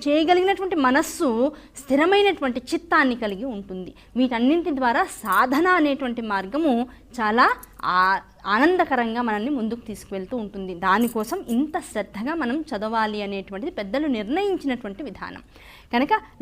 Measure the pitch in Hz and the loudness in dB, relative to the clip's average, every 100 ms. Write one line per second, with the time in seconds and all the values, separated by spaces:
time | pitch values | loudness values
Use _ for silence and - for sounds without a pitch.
0 | 294 294 320 359 370 381 370 349 254 269 | 0 2 4 4 4 0 0 2 4 2
1 | 320 - 311 226 277 - - - - 269 | 0 0 0 2 0 -2 -18 -12 0 2
2 | 330 403 403 320 269 247 - 330 - 339 | 4 4 4 2 -2 -4 -4 -6 0 2
3 | 269 240 220 190 269 208 196 185 185 - | 2 0 -4 -4 -8 -8 -10 -10 -12 -16
4 | - 226 254 226 247 339 339 269 254 262 | -6 0 0 2 4 4 2 0 2 2
5 | 370 - 208 190 254 269 359 359 294 277 | 0 -4 0 2 4 4 4 4 4 0
6 | 262 233 226 196 190 277 320 233 247 - | -4 -4 -4 -4 -2 0 2 2 -2 -8
7 | - - 214 226 339 480 - - - 180 | -12 -4 2 4 4 2 -8 -8 0 2
8 | 185 190 - - 190 214 302 359 330 262 | 4 2 -4 -10 -2 2 4 2 2 0
9 | 233 226 240 208 233 277 220 233 - 196 | -2 -2 -2 -2 -2 -4 -4 -6 -10 -14
10 | - 196 185 247 202 196 185 175 190 196 | -10 -10 -6 -8 -8 -10 -10 -2 2 4
11 | 240 233 214 370 240 233 302 359 - 220 | 2 -2 -4 -6 -2 -2 0 -4 -6 -6
12 | 202 202 240 330 247 233 302 208 214 226 | -6 -6 -6 -4 -2 -4 -4 -6 -2 -2
13 | 214 214 202 196 190 190 285 359 190 262 | -2 -2 -6 -6 -8 -8 -8 -8 -4 -2
14 | 311 233 202 320 403 359 277 247 208 196 | -2 -2 -2 -2 -2 -2 -2 -4 -6 -10
15 | 277 180 - 90 - - - - - 240 | -12 -12 -14 -16 -20 -20 -20 -20 -4 0
16 | 294 427 - - | 2 0 -2 -4